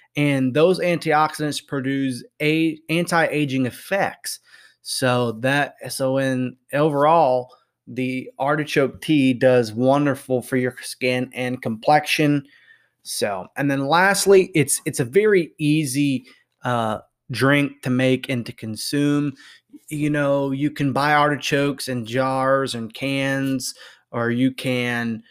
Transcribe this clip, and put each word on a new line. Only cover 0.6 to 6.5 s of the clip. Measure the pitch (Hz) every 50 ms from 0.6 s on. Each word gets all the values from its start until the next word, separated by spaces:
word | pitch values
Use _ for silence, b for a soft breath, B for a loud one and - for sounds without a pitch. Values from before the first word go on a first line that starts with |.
| 160 185 185 180
antioxidants | 170 180 175 160 - 160 147 151 156 151 - - 151 147 135 - -
produce | - 147 139 127 135 139 139 135 135 123 120 - - _ -
a-, | 151 151 156 160 165 165 151 - _ -
anti-aging | 160 170 175 - 180 165 160 - 139 151 151 135 131 131 127
effects. | 120 - - - - 190 196 165 - - - - - - - b b b b b b b b
So | b - - - 135 127 123 123 123 117 107
that, | 110 120 131 139 143 143 135 - - - 123
so | - - 135 131 135 135
in | 135 131 131 127 127 123